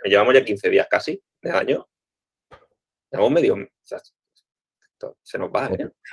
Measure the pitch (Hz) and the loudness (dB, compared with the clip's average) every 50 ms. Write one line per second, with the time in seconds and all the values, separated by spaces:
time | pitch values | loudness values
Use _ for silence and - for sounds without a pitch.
0 | - 98 98 101 107 123 131 131 - - 104 101 - 90 95 95 - - - - | -2 2 2 4 4 6 6 4 4 2 -2 -4 0 2 2 2 2 0 -2 -4
1 | - - 190 - _ _ _ _ - 170 170 190 - 123 151 - - _ _ _ | -4 -6 -8 -10 _ _ _ _ -8 -4 -4 -2 -2 -2 -4 -4 -6 _ _ _
2 | _ _ _ _ _ _ _ _ _ _ - - _ _ _ _ _ _ _ _ | _ _ _ _ _ _ _ _ _ _ -20 -20 _ _ _ _ _ _ _ _
3 | _ _ 131 95 107 123 147 170 139 101 101 101 - - _ _ _ - - - | _ _ -2 0 2 2 4 4 2 2 0 -2 -6 -12 _ _ _ -14 -14 -14
4 | - _ _ _ _ _ _ _ _ _ _ _ _ _ _ _ _ _ _ _ | -14 _ _ _ _ _ _ _ _ _ _ _ _ _ _ _ _ _ _ _
5 | - - - _ _ - - 98 92 87 - - - - 95 - - - - _ | -16 -16 -16 _ _ -12 -10 -8 -6 -4 -4 -4 -4 -4 -4 -6 -6 -10 -14 _
6 | _ - | _ -20